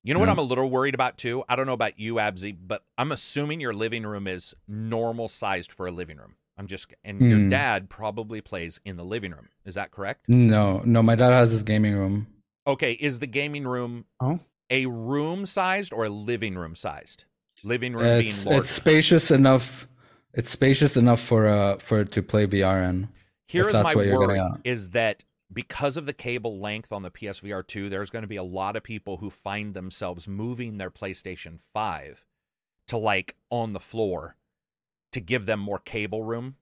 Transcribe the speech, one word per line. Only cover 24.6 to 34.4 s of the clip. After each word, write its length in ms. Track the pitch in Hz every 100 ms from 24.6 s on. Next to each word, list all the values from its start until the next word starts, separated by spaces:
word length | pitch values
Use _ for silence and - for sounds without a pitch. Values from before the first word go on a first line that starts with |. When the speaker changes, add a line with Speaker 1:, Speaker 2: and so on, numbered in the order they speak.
Speaker 1:
is 280 | 120 120 92
that 340 | 117 110 104 _ _ _
because 420 | 92 - - 143 143
of 100 | 147
the 60 |
cable 480 | 139 123 120 113 101
length 320 | 104 107 -
on 120 | 101
the 60 | 92
P 160 | - 104
S 140 | 95
V 140 | 101
R 100 | 98
two, 240 | 90 107 98
there's 220 | 98 101
gonna 180 | 117 104
be 80 | 101
a 80 |
lot 320 | 92 95 95 107
of 80 |
people 320 | - 107 - 90
who 120 | 101
find 440 | - 101 104 104
themselves 540 | 95 92 - 95 87 101
moving 500 | 98 113 120 117 104
their 140 | 92
PlayStation 680 | _ 98 92 - 90 82 82 _
five 520 | 107 107 80 71 - _ _ _ _ _ _ -
to, 100 | 117
like, 380 | 107 95 - _ _
on 220 | 120 113
the 80 | 98
floor 560 | - 113 107 87 78 _